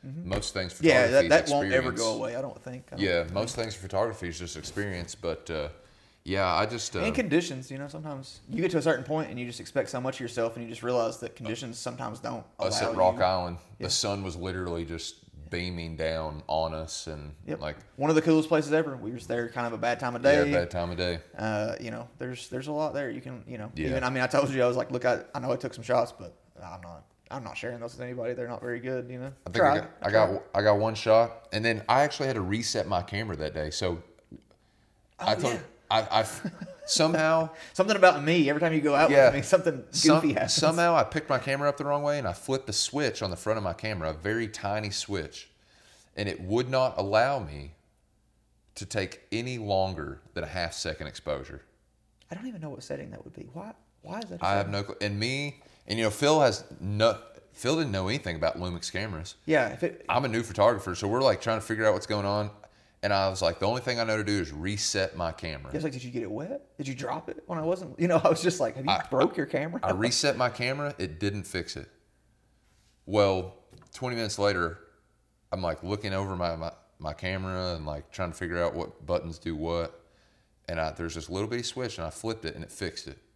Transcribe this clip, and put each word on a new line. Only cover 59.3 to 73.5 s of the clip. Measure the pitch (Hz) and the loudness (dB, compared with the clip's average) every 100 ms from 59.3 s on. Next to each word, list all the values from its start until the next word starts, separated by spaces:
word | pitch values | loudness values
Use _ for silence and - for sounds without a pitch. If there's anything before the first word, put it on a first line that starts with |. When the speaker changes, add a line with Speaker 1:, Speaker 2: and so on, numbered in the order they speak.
| - - | -12 0
Speaker 1:
Yeah, | 156 117 | 2 2
if | 127 | -2
it | 175 - - | -4 -6 0
Speaker 2:
I'm | 123 135 | 0 2
a | |
new | 110 | -2
photographer, | 113 92 104 110 95 87 | -2 6 6 6 -2 -4
so | 101 | 0
we're, | 117 | 4
like, | 135 98 | 4 2
trying | - 110 | 0 -2
to | 101 | -2
figure | 110 110 | 2 4
out | |
what's | 92 - | 2 0
going | 107 98 | -2 0
on. | 104 104 - - _ _ _ | 0 -2 -8 -20 _ _ _
And | 101 | 0
I | 98 98 | 2 2
was | 90 | 2
like, | 87 85 | 0 2
"The | 95 | 0
only | 123 | 0
thing | 127 117 | -2 -2
I | |
know | 113 110 | 0 0
to | |
do | 101 101 | 2 0
is | 78 | 0
reset | 76 90 104 - 98 95 87 | -4 -4 -2 -2 0 -2 -2
my | 85 | -4
camera." | 80 82 73 69 | -4 -8 -8 -6
Speaker 1:
It's | 147 | -4
like, | 151 | -4
"Did | 127 | -6
you | 123 | -8
get | 123 | -6
it | 104 | -6
wet? | 107 165 277 - - | -6 -6 -10 -12 -10
Did | 135 | -8
you | 127 | -6
drop | 139 139 - | -6 -6 -8
it | - - | -14 -8
when | 170 | -4
I | |
wasn't?" | 156 180 180 - | -2 -2 -4 -2
You | 170 | 4
know, | 165 | 4
<laughs> | |
I | 151 | 4
was | 160 | 4
just | 175 170 | 0 0
like, | 117 131 | -2 -2
"Have | 131 | 0
you | |
Speaker 2:
I, | 95 - | 0 2
Speaker 1:
broke | 131 135 - | 2 2 2
your | 139 | -2
camera?" | 143 156 175 | -2 -2 -4
Speaker 2:
I | 95 | -2
reset | 92 117 120 143 120 | 0 0 2 0 2
my | 123 | 0
camera. | - 123 139 143 139 | 0 -4 -2 -6 -4
It | 92 80 | -6 -2
didn't | 101 101 | -2 -2
fix | 90 92 82 69 | -6 -6 -6 -10
it. | 69 _ _ _ _ _ _ _ _ _ _ _ - | -12 _ _ _ _ _ _ _ _ _ _ _ 0
Well, | 104 101 92 92 | 6 6 4 -2